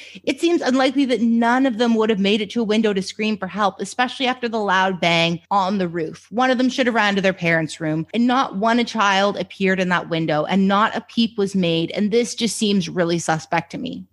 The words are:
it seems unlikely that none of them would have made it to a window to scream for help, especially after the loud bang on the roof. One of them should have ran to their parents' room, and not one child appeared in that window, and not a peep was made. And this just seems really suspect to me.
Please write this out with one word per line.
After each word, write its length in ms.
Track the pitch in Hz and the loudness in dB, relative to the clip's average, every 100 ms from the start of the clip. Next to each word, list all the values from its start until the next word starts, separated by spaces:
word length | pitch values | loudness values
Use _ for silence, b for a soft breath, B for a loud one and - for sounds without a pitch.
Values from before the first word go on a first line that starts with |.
| B B | B B
it 160 | - 285 | -6 -2
seems 220 | 330 339 | 0 2
unlikely 420 | 247 262 269 277 262 | 2 2 2 2 0
that 160 | 226 | 2
none 440 | 233 233 233 254 269 | 2 2 4 4 2
of 140 | 220 | 2
them 160 | 240 226 | 2 2
would 140 | 220 | 2
have 100 | 202 | 2
made 200 | 196 214 | 2 0
it 100 | 202 | 0
to 100 | 240 | -4
a 20 | |
window 300 | 208 214 220 | 0 2 2
to 80 | 196 | 0
scream 360 | 185 - 214 208 | -4 -4 -4 -4
for 100 | 185 | -6
help, 320 | 190 202 - | -2 -2 -2
especially 480 | 196 - 247 - 247 | -8 -4 -4 -2 -4
after 200 | 254 233 | -2 -4
the 100 | 226 | -4
loud 440 | 202 185 190 175 | 0 2 2 0
bang 400 | 175 170 170 170 - | 2 2 2 -2 -2
on 260 | 202 185 202 | 0 2 0
the 100 | 175 | -2
roof. 400 | 170 156 165 - | -4 -8 -10 -8
One 180 | 208 254 | -2 0
of 80 | 247 | 2
them 120 | 254 | 0
should 180 | 262 254 | 0 0
have 80 | 226 | 2
ran 200 | 208 196 | 2 2
to 60 | |
their 120 | 190 | 0
parents' 480 | 185 170 165 156 - | 0 0 0 0 -4
room, 260 | 156 156 156 | -4 -4 -4
and 120 | 226 240 | 0 2
not 300 | 240 - 190 | 2 0 -2
one 280 | 226 233 233 | 0 2 0
child 520 | 226 202 190 202 202 | 0 2 4 2 -2
appeared 420 | 175 - 190 190 | -8 -2 0 0
in 80 | 180 | 0
that 200 | 175 - | 0 0
window, 360 | 165 160 151 - | -2 0 0 0
and 220 | 190 190 | 2 2
not 280 | 202 220 226 | 2 2 -2
a 60 | |
peep 360 | - - 226 - | -6 -2 -2 0
was 180 | 196 190 | -2 0
made. 360 | 170 165 165 | 0 0 -2
And 180 | - 208 | -2 0
this 260 | 233 240 - | 0 0 -4
just 200 | 220 - | -4 -2
seems 320 | 214 202 165 | 0 0 0
really 320 | 165 170 170 | -2 0 0
suspect 520 | 165 160 - 165 - | -2 -4 -2 -4 -4
to 60 | - | -10
me. 280 | 170 180 185 | -10 -12 -16